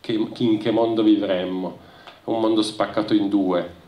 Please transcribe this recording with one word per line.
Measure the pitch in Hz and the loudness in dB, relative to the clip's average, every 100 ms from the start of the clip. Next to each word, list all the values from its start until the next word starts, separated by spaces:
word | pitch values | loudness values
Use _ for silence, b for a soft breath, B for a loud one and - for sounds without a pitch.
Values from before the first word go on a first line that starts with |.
che, | - | -4
in | 110 117 - 120 107 | -4 -4 -2 0 0
che | 110 | 0
mondo | 110 117 113 | 0 0 2
vivremmo? | 107 104 101 90 90 92 90 - B B B B - | 4 4 2 -2 -2 -4 -6 -10 B B B B -6
Un | 113 | -2
mondo | 110 110 | 2 2
spaccato | 107 - 101 110 101 | 0 -2 -2 -2 0
in | 107 98 | 2 2
due. | 101 92 87 85 - | 2 2 0 -2 -12